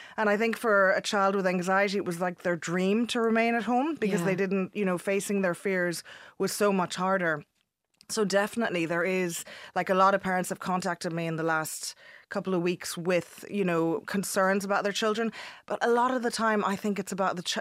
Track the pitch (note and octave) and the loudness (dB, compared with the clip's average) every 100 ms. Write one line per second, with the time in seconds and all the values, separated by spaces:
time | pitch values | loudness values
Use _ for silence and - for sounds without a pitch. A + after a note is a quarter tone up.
0 | - - G#3 G#3 A#3 G#3+ A3+ G3+ F#3+ - | -10 -2 2 2 0 0 4 6 6 2
1 | - G#3 G3 G3 F#3 F#3 F3 F#3+ G3+ G3 | 0 2 2 2 2 0 2 2 2 0
2 | E3+ E3+ F3+ F3+ F#3 F3 - F3 F#3 G#3+ | -2 -2 -4 -2 -2 -2 -2 0 2 2
3 | A#3 B3 A3+ A3+ A#3 A#3 G3+ B3 D4+ D4 | 0 0 2 2 2 0 0 0 0 -2
4 | G#3 G3 F#3 F#3 G3 G3 F#3 G3+ F#3+ F3 | 0 0 0 0 0 0 -2 -2 -2 -2
5 | - G3 G3 G3+ G3 E3+ G#3 F#3 F3 D#3+ | -2 -2 0 0 0 -2 -2 0 0 -4
6 | - - - - G3 - G#3 G3 E3+ - | -10 -18 -14 -4 -4 0 2 2 0 -2
7 | F#3 F#3+ E3+ D3+ - _ _ _ _ _ | 0 0 0 -2 -6 _ _ _ _ _
8 | - - G3+ G3 G#3 - A3+ F3 D#3+ E3+ | -6 -2 2 2 0 0 -2 0 0 0
9 | F3 F#3 F3+ E3+ - - - F#3 F3+ F#3+ | 0 0 0 -4 -10 -16 -8 -4 2 6
10 | F#3+ G3 F#3+ F#3 F#3 F#3 - F#3 F#3 E3+ | 6 4 2 -2 -2 -4 -2 -2 -2 -4
11 | F3+ E3 E3 D#3+ D#3+ D#3+ D#3 - - - | -4 -4 -2 -2 0 0 -2 -6 -10 -12
12 | - - - G3+ F#3+ F#3 F3 F3 - - | -18 -20 -10 -6 -2 0 0 -2 -6 -6
13 | E3+ F3 E3 - - G3+ F#3 E3+ E3 E3 | 0 0 0 -12 -6 -2 2 2 2 0
14 | - G3 F#3 G3+ F#3+ G3 G3 G3 G3+ F#3+ | -2 -4 -2 2 2 2 0 0 0 0
15 | A3 G#3 A#3 - - - - - A#3+ A#3+ | 0 0 -4 -6 -14 -14 -8 -2 2 2
16 | B3 B3+ A#3 - A3+ G#3+ F#3+ G3 G#3+ G3+ | 2 0 -2 0 0 2 0 -2 -4 -4
17 | F#3+ F#3+ F#3 F3+ - - | -4 -2 -2 -2 -4 -6